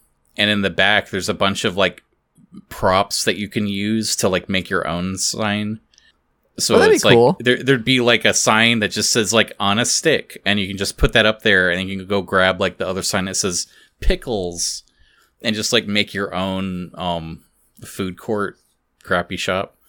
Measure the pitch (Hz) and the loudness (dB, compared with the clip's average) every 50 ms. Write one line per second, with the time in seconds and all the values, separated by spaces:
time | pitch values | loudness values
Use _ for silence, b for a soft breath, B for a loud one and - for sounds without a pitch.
0 | _ _ _ _ _ _ _ - 104 104 104 101 98 95 82 98 95 101 104 101 | _ _ _ _ _ _ _ -2 0 0 2 2 0 0 0 2 2 4 4 2
1 | 95 - - 95 85 104 95 82 101 98 95 - - 110 90 98 95 90 - - | 0 -2 -4 -4 -4 -4 -2 0 0 -2 0 0 -2 -2 0 0 0 0 0 -4
2 | - _ _ _ _ _ _ _ _ _ - - - - - - - 98 92 95 | -16 _ _ _ _ _ _ _ _ _ -20 -20 -20 -18 -8 -2 0 2 2 2
3 | 101 - - - - 113 98 90 104 95 - 113 104 101 101 98 101 107 110 110 | 2 0 -2 -4 -2 -2 -4 -4 -6 -6 -4 -4 -4 -4 -4 -4 -2 -2 -2 -2
4 | 107 - - - - 101 92 90 - - 98 95 87 - 98 90 - 69 82 87 | -2 -4 -2 -2 0 0 0 -2 -2 -2 -4 -4 -2 -2 -4 -4 -2 -4 -4 -4
5 | 90 95 95 95 - - - 110 110 104 101 104 104 107 110 110 _ _ b b | -4 -4 -4 -4 -4 -4 -4 -2 -2 -2 -2 -2 -4 -6 -8 -10 _ _ b b
6 | b b b b _ _ _ _ _ _ _ - - - 233 226 370 440 427 285 | b b b b _ _ _ _ _ _ _ -6 0 2 4 6 6 6 4 4
7 | - 214 196 117 120 131 190 - 113 123 127 - 123 127 139 120 110 131 131 127 | 6 6 6 6 6 4 2 2 0 0 0 2 2 2 0 2 2 2 2 2
8 | 120 120 120 107 - 107 98 - - 123 110 110 113 117 117 113 104 95 - 107 | 4 4 4 4 4 2 2 2 2 2 4 4 4 4 4 2 0 0 0 -2
9 | 101 - - 123 107 95 113 113 104 - - - 104 98 101 113 123 - - - | -2 0 2 0 2 2 4 2 2 2 -2 -4 -2 0 0 0 0 0 0 0
10 | - 165 135 - - - - - - - 104 104 98 92 98 95 98 - - - | 2 2 0 0 -2 -6 -16 -6 -4 -2 -2 0 -2 -4 -4 -4 -6 -6 -2 0
11 | - 135 - 117 104 107 113 - - 110 98 92 92 90 87 92 95 95 98 95 | 0 2 4 4 4 2 2 0 2 4 4 4 4 2 0 -2 -4 -6 -8 -8
12 | 92 90 101 98 90 87 101 95 92 92 92 90 98 92 90 - 90 90 92 95 | -6 -4 -2 -2 -2 0 0 2 2 2 2 0 -2 -4 -4 -4 -6 -6 -4 -4
13 | 90 - - 101 92 98 90 - - 98 87 85 - - b b b b b b | -4 -2 -2 -2 -2 -4 -4 -4 -4 -4 -4 -6 -6 -10 b b b b b b
14 | - - 190 175 - 139 117 101 90 87 87 - - - - - - _ _ _ | 0 0 0 0 0 -4 -4 -4 -4 -4 -6 -6 -6 -6 -8 -10 -14 _ _ _
15 | _ _ _ _ _ _ _ _ - 120 107 107 101 - - 113 101 104 101 104 | _ _ _ _ _ _ _ _ -6 -4 -4 -2 -2 0 0 0 0 0 0 -2
16 | 101 - - 98 101 90 87 90 95 98 95 95 95 95 92 90 90 82 - - | -2 -2 -4 -6 -6 -4 -4 -4 -4 -2 -4 -4 -4 -4 -6 -8 -8 -10 -10 -8
17 | 90 90 85 85 80 80 78 - _ _ _ _ _ _ _ _ - - - - | -6 -4 -4 -4 -6 -10 -12 -14 _ _ _ _ _ _ _ _ -20 -12 -8 -6
18 | 98 92 90 - - - 110 104 101 92 - _ _ _ _ _ _ _ _ _ | -6 -6 -8 -8 -8 -6 -4 -4 -4 -6 -8 _ _ _ _ _ _ _ _ _
19 | _ - 95 87 87 - 95 87 - - 92 95 98 - _ _ _ | _ -4 -2 -2 -2 -4 -8 -8 -4 -4 -4 -4 -4 -8 _ _ _